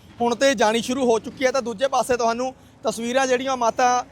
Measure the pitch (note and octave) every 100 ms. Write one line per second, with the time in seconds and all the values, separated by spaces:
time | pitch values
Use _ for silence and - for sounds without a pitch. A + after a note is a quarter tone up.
0 | - - A#3+ A#3+ C#4 A3+ G#3+ A3+ A#3 B3
1 | B3 A3+ A#3 - B3+ C4+ A#3 A3 C4+ C4
2 | A3+ A#3+ A#3 A#3 B3+ B3+ - - F3+ F#3
3 | A#3 B3+ C4 B3+ C4 C4 A3+ A3+ B3 B3
4 | B3+